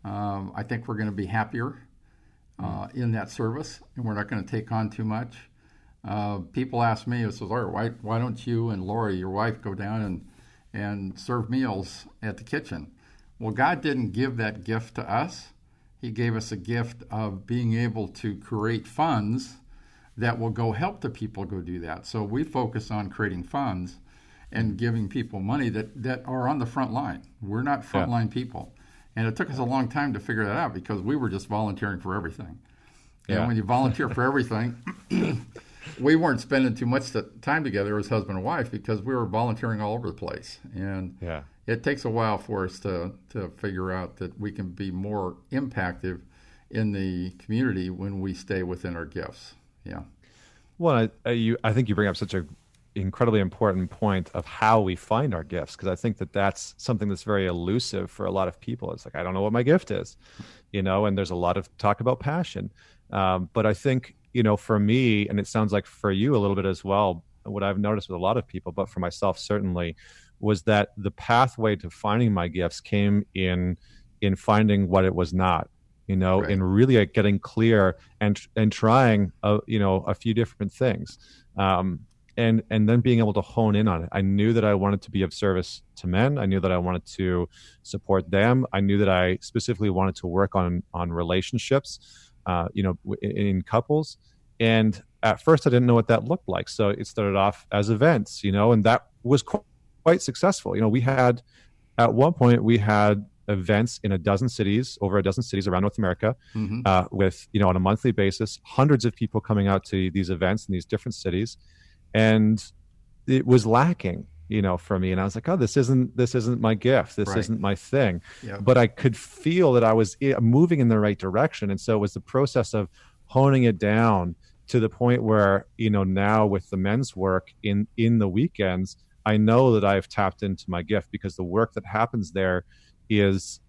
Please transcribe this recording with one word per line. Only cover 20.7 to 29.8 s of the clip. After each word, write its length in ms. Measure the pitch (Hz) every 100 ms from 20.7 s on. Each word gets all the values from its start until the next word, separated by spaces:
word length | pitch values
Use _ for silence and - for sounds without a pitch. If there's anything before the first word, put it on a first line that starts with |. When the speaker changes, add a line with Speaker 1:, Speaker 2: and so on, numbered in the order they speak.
Speaker 1:
help 300 | 104 180 -
the 80 | 123
people 360 | 117 104 - 95
go 160 | 95
do 180 | 82 90
that. 260 | 82 80 -
So 180 | 113
we 200 | 104 120
focus 460 | 156 127 120 113 110
on 180 | 104 98
creating 340 | - 104 90
funds 540 | 87 143 135 92 90 - - _ _ - -
and 260 | 110 113 98
giving 300 | 117 113 101
people 320 | 131 110 101
money 300 | 95 139 123
that, 320 | 107 107 135
that 200 | 120 127 143
are 220 | 127 127
on 120 | 143
the 60 | 117
front 260 | - 131
line. 300 | 123 135 76 - _
We're 220 | 101 107
not 200 | 139 123
Speaker 2:
Yeah. 60 | - 98 90
Speaker 1:
frontline 240 | 120 107
people. 440 | 123 123 - - _ - - _ -
And 120 | 113
it 80 | 113
took 140 | 165
us 80 | 131
a 40 |
long 240 | 120 131